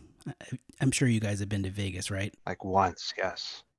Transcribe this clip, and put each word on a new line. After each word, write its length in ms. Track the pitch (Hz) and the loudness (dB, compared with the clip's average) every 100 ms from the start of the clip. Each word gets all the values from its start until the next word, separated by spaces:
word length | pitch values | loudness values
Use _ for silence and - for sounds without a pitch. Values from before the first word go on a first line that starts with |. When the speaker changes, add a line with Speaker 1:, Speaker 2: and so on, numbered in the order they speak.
| - _ - | -16 _ -12
Speaker 1:
I, 60 | - - 135 - - | -12 -10 -10 -12 0
I'm 100 | 135 | 2
sure 160 | - 131 | 4 4
you 140 | 113 | 4
guys 180 | 107 101 | 2 -2
have 80 | 101 | 0
been 120 | 101 | 0
to 60 | 95 | -2
Vegas, 400 | 101 98 90 - | -2 -4 -4 -4
right? 240 | 98 104 - - | -4 -4 -6 -8
Speaker 2:
Like, 180 | 95 | -6
once, 480 | 98 95 92 85 - - | 2 4 4 2 -8 -2
yes. 440 | 95 - - - _ | -4 -4 -10 -12 _